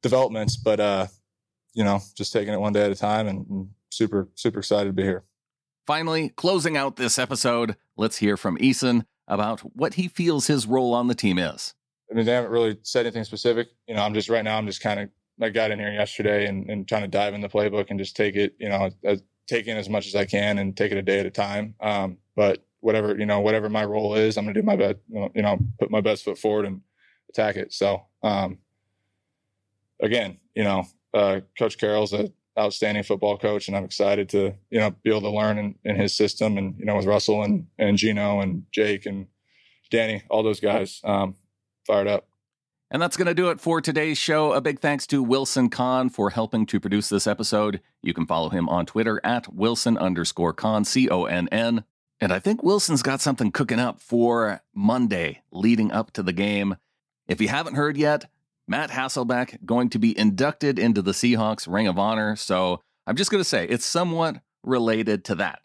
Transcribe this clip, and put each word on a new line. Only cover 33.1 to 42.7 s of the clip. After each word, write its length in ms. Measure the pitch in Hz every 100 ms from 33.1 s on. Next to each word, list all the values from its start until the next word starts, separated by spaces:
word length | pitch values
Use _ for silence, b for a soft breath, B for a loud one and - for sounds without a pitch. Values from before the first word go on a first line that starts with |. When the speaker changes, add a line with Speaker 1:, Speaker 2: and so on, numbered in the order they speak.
| 98 104 101
Speaker 1:
coach, 300 | 107 104 -
and 80 | 98
I'm 80 |
excited 440 | 92 - 101 101 98
to, 220 | 101 98 95 _
you 120 | 117
know, 100 | 107
be 200 | 92 -
able 100 | 107
to 100 | 101
learn 280 | 104 107 104
in, 180 | 104 101
in 100 | 104
his 180 | 101 101
system 460 | - 104 - 107 101
and, 160 | 98 95
you 80 |
know, 120 | 107 104
with 100 | 98
Russell 380 | 104 - 107
and, 240 | 104 101 82 -
and 180 | 107 101
Geno 440 | 107 104 104 101
and 240 | 98 85 -
Jake 340 | - 107 98 101
and 220 | 98 95 _ _ b b b _
Danny, 320 | 117 113 107 -
all 140 | 110
those 160 | 110 104
guys, 420 | 101 107 95 -
um, 320 | - 101 98 95 _ _ _ _ -
fired 220 | 104 101
up. 180 | 104 - _ _ _ _